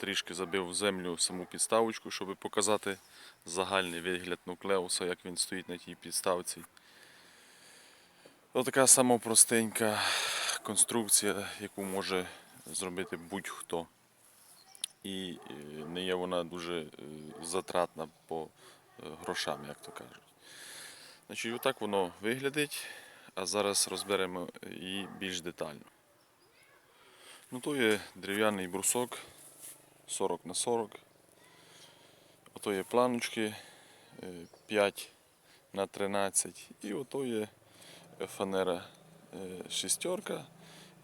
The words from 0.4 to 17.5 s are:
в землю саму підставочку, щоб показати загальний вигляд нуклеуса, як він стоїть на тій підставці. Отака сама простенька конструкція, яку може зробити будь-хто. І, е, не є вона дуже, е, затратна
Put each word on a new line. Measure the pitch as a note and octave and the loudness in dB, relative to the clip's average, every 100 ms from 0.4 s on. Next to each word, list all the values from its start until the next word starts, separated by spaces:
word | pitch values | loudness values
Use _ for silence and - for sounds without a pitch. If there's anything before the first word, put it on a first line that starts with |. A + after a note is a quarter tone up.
| F2+ F#2+ F2+ | -2 -2 -2
в | |
землю | F2 G2+ F#2 F2+ E2 | 0 2 2 -2 0
саму | - F#2 | -2 -2
підставочку, | F2 F2 - A2+ A2+ - - | -6 -2 4 4 4 0 -8
щоб | - F#2+ G2 | -8 -6 -6
показати | G#2 - G2+ G#2 - F#2+ - - - - - | -4 2 4 2 0 -6 -10 -20 -20 -18 -6
загальний | F2 F#2 F#2+ F2+ E2+ | -2 2 2 2 -2
вигляд | E2+ F2+ F2+ E2+ - | -2 -2 -2 -6 -6
нуклеуса, | F2+ G2 G2 F2+ - | -6 0 2 2 -2
як | F2+ F2+ | -2 -4
він | F#2 F2 | -4 -4
стоїть | - F#2+ F2+ | -2 -4 -6
на | F2 | -10
тій | - | -12
підставці. | E2+ F2 - G2+ F2+ F2+ - E2 - - - - - - - - - - - - - - - - - - | -14 -6 -2 0 0 -2 -8 -12 -20 -20 -20 -20 -20 -20 -20 -20 -20 -20 -20 -20 -20 -20 -20 -20 -20 -4
Отака | B2+ B2+ C3+ C3 | 0 2 8 10
сама | - B2+ A#2+ | 10 10 6
простенька | A2+ A2+ - A#2 A2+ - A2+ G#2 - - - - - - | 6 6 8 6 4 2 2 4 2 2 2 0 0 -2
конструкція, | - G2+ - A#2 G#2 - G#2 F#2+ G2 - | 0 2 4 4 4 4 6 0 -2 -6
яку | G2+ - | -8 -6
може | F#2+ F#2+ F#2 F#2 F2+ - - - - | -4 -2 0 0 0 -8 -18 -20 -10
зробити | D#2 F#2 F2+ F#2 F2 | -6 -4 -4 -4 -6
будь-хто. | E2+ G2 - - - E2+ E2 _ _ _ - - - - - - - - | -6 -8 -6 -10 -4 -4 -4 _ _ _ -20 -20 -20 -20 -20 -14 -14 -10
І, | G2+ F#2+ F#2+ D#2 - | -8 -6 -6 -8 -10
е, | D2 D2 D2+ D#2 | -12 -12 -10 -8
не | F2 | -4
є | F#2 | 0
вона | F#2 F2+ F2+ | 0 0 0
дуже, | E2+ F2 E2+ F2 | -2 -4 -4 -4
е, | D2+ - D2 D#2 D2+ - | -6 -12 -14 -12 -12 -10
затратна | E2 | -4